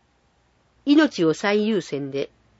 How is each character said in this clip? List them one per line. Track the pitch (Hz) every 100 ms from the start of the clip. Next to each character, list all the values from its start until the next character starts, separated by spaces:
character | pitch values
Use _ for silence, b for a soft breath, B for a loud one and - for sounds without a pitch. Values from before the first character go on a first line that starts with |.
| _ _ _ _ _ _ _ _ -
命 | 294 302 - 160
を |
最 | 151 208 208 214
優 | 220
先 | - 139 139
で | 139 - _ _ _